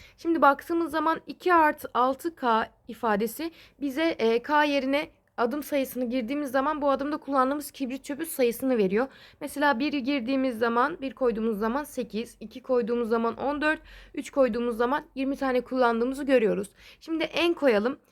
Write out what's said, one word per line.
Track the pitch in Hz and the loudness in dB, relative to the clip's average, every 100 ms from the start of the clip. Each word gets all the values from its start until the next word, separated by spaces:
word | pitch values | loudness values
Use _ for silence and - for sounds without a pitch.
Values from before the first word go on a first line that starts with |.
| - - | -20 -8
Şimdi | 330 330 | -2 4
baktığımız | 285 277 - 339 330 | 4 4 -2 -2 -2
zaman | 311 311 320 - | -2 0 -2 -6
iki | 277 359 | -4 4
artı | 349 311 302 - | 4 4 0 -4
altı | 233 254 269 339 330 | 0 0 0 -6 -4
K | 247 220 - _ - | 0 0 0 _ -18
ifadesi | 220 233 208 220 - 330 - - - | -6 0 0 0 -4 -10 -10 -20 -8
bize, | 277 262 | -6 0
e, | 330 311 226 233 | 0 2 2 2
K | 233 294 | 2 2
yerine | 302 285 262 277 311 _ _ - | 4 2 0 -2 -2 _ _ -2
adım | 233 294 | -2 -2
sayısını | 285 294 262 240 247 | -2 -2 -2 -4 -4
girdiğimiz | 262 220 285 285 | -2 -2 -4 -2
zaman | 262 277 311 | -2 -2 0
bu | 285 | 0
adımda | 269 277 294 | 0 -2 -6
kullandığımız | - 277 262 294 277 | -2 0 0 0 -8
kibrit | - 262 269 | -8 -8 -8
çöpü | - 277 330 | -8 -8 -6
sayısını | - 247 233 262 247 | 0 0 0 -2 2
veriyor. | 190 202 269 - - - | 2 2 -2 -6 -20 -14
Mesela | 294 294 294 247 | -10 0 2 2
bir | 294 | 0
girdiğimiz | 285 240 285 226 269 262 220 | -2 -2 -2 0 0 0 0
zaman, | 233 233 269 349 | 0 2 0 -2
bir | 269 | -8
koyduğumuz | - 254 226 220 202 | -2 -2 0 -2 -2
zaman | 220 254 | -2 -2
sekiz, | 294 - 233 208 233 - | -6 -8 -6 -6 -8 -12
iki | 220 254 | -18 -12
koyduğumuz | - 247 226 240 226 | -2 0 0 -2 0
zaman | 226 226 - | 0 0 -2
on | 254 294 | -4 0
dört, | 302 320 - - - | 0 0 -4 -20 -14
üç | - 277 | -12 -4
koyduğumuz | - 262 226 240 233 | 2 2 2 -2 0
zaman | 240 294 302 262 | 0 0 -4 -6
yirmi | 269 277 | -4 -2
tane | 269 247 | 0 0
kullandığımızı | 247 254 240 233 247 269 | 0 2 2 2 0 -2
görüyoruz. | 277 262 208 180 202 _ - - | 4 4 4 0 -4 _ -20 -18
Şimdi | - 320 | -6 -4
en | 320 - 339 | -2 0 0
koyalım. | 330 285 214 220 285 _ | 2 4 4 2 -4 _